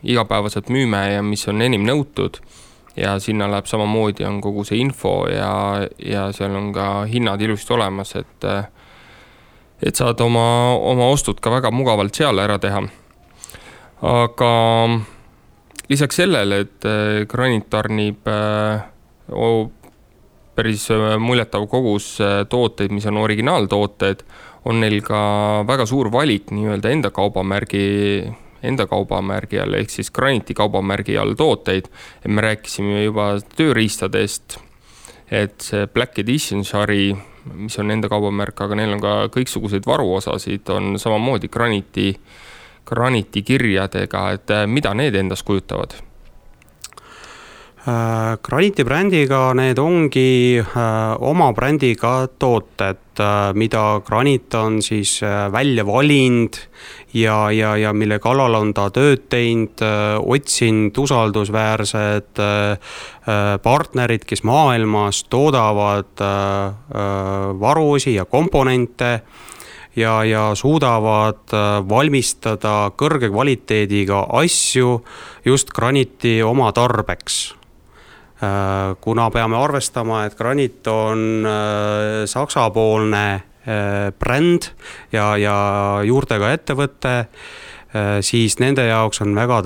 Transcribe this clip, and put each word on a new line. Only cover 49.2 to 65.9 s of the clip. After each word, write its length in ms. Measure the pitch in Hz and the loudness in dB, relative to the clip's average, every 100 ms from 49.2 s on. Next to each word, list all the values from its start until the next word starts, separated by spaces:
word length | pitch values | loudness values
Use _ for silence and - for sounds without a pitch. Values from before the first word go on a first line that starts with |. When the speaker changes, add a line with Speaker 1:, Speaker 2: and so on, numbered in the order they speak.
| 139 135 131 | 4 2 4
Speaker 2:
need 240 | 127 131 123 | 4 2 2
ongi, 800 | 156 175 151 131 131 127 123 120 | 2 2 2 4 4 4 4 4
äh, 560 | 101 123 113 110 110 110 | 2 0 0 0 0 0
oma 320 | 123 170 147 | 0 4 4
brändiga 760 | 110 127 151 135 110 117 127 131 - | 4 0 2 2 0 0 0 -2 -2
tooted, 600 | 131 113 - - 98 95 - - | 0 2 -2 -4 -4 -4 -8 -2
äh, 340 | 104 104 101 | 0 2 0
mida 480 | 98 110 110 107 107 | 0 0 0 0 -2
Granit 500 | - 110 135 131 - | 0 2 4 2 0
on 280 | 113 110 107 | -2 0 0
siis, 400 | 101 107 101 - | 0 -2 -2 -2
äh, 300 | 104 101 101 | -2 -2 0
välja 340 | 104 139 120 101 | 0 2 0 2
valinud 720 | 113 147 143 127 120 113 - - - - - - | 2 4 4 4 4 0 -4 -18 -20 -20 -20 -6
ja, 360 | 117 110 107 107 | 0 2 2 2
ja, 260 | 110 107 107 | 0 0 0
ja 160 | 107 | 0
mille 260 | 107 104 104 | 0 0 0
kallal 360 | 113 135 127 | 2 2 4
on 200 | 113 107 | 2 2
ta 160 | 101 101 | 0 0
tööd 400 | 127 143 135 - | 2 4 2 0
teinud, 480 | 123 117 117 110 - | 0 2 0 -2 -2
äh, 380 | 110 104 104 107 | -2 0 0 0
otsinud 800 | - 139 - - 113 110 107 131 | 0 0 0 0 2 4 2 0
usaldusväärsed, 1400 | 139 127 110 107 101 110 110 110 104 110 104 104 - - | 2 2 2 0 0 0 0 0 -2 0 0 0 -2 -2
äh, 300 | 104 104 104 | 0 2 0
äh, 840 | 101 - - - - - 104 101 101 | -2 -8 -16 -16 -10 -2 0 0 0
partnerid, 640 | 113 139 160 131 120 113 - | 2 2 2 0 0 0 -2
kes 140 | 104 | -2
maailmas 800 | 110 139 147 117 110 104 104 - - | 2 4 4 4 2 2 0 -2 0
toodavad, 920 | 123 151 135 110 104 104 | 2 4 4 2 2 2